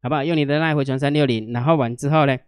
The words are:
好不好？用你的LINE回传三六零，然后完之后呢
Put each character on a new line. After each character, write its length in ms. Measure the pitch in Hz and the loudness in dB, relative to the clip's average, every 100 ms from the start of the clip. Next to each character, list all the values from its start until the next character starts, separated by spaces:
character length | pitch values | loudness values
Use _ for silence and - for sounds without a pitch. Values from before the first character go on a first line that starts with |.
好 80 | 127 | -2
不 60 | 151 | -2
好？ 80 | |
用 120 | 143 165 | 0 0
你 80 | |
的 160 | 139 147 | 0 0
LINE 160 | 160 151 | 0 0
回 80 | |
传 140 | 139 135 | -2 -2
三 160 | 143 | 0
六 140 | 147 139 | 2 2
零， 260 | 113 110 | 0 -2
然 100 | 120 | -2
后 120 | 135 165 | 2 2
完 200 | 120 120 | 0 -2
之 140 | 143 | 0
后 160 | 156 139 | 2 2
呢 100 | 127 | 0